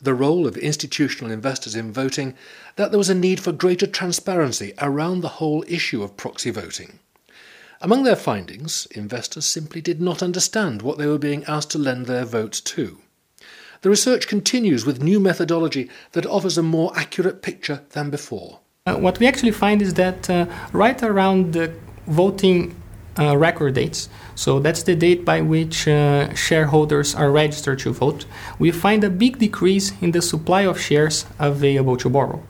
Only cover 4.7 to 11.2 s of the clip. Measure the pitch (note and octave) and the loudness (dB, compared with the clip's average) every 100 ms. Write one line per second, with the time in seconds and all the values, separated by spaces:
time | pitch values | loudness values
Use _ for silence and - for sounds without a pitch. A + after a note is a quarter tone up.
4.7 | - C#3+ C#3 E3 F#3 D#3 - D#3+ D3+ - | -6 -4 -2 -2 -4 -6 -4 -2 -2 -4
5.7 | E3+ - B2 G2+ - - - A#2+ G#2 E2+ | -4 -4 -4 -6 -10 -12 -6 -6 -6 -10
6.7 | - E2+ - _ _ _ - - - - | -14 -16 -20 _ _ _ -20 -20 -20 -20
7.7 | - F3 B3 C4 G3 - G#2 F2 F#2 D#3 | -8 2 4 4 2 0 -4 -6 -14 -8
8.7 | - - A2 G#2 A#2+ - - - E3 D#3 | -8 -8 -12 -8 -8 -8 -6 -4 -4 -8
9.7 | E3+ D#3+ D#3+ F3+ E3 F3+ F3+ - A3 G3 | -8 -6 -2 -2 -2 -2 -2 -2 0 -2
10.7 | G#2+ A#2 D3 D3 D3 | -2 -6 -2 -2 0